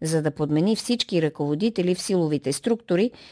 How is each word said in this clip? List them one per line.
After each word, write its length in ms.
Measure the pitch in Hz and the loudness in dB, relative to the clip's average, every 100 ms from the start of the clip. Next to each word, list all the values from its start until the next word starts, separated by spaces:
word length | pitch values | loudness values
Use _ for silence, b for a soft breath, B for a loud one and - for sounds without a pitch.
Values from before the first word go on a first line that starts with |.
за 200 | 160 160 | -2 0
да 100 | 151 | 0
подмени 440 | 143 147 151 185 214 | -2 0 2 2 0
всички 460 | - 240 - 175 | -2 -4 0 0
ръководители 720 | 156 - 147 147 220 220 175 180 | 0 -2 -2 0 -2 0 -2 -2
в 60 | |
силовите 520 | - 185 160 147 131 | 0 0 2 0 -2
структури, 580 | - - 233 - 175 240 B B | -4 -2 -2 0 0 0 B B